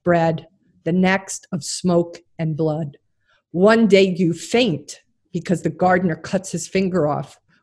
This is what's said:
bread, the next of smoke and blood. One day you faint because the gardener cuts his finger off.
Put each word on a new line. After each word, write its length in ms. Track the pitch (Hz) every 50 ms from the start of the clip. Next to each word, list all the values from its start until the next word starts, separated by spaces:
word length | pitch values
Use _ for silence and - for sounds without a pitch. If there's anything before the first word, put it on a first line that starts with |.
| -
bread, 400 | 175 170 170 165 165 165 165 - - _ _ _ _ _ _ -
the 80 | 165 170
next 540 | 185 185 185 190 190 190 - - - - -
of 120 | 196 156 -
smoke 560 | - - - - 180 170 170 170 170 - - - _ _ -
and 180 | 165 156 151
blood. 420 | 147 160 156 151 156 165 143 - _ _ _ _ _ _ _ _ _ _ _
One 360 | - 170 190 214 226 226 226 190
day 160 | 196 190 196
you 300 | 190 180 165 190 160 170
faint 680 | - - - - 233 254 208 156 - - - - - _ _ _ _ _ _ -
because 300 | 170 - - 175 160 -
the 80 | 160
gardener 440 | - - 185 185 185 180 196 175 160
cuts 360 | - - - - 185 185 -
his 160 | - 170 - -
finger 400 | - 190 196 180 180 180 147 147
off. 320 | 143 139 143 - - _ _ _ _ _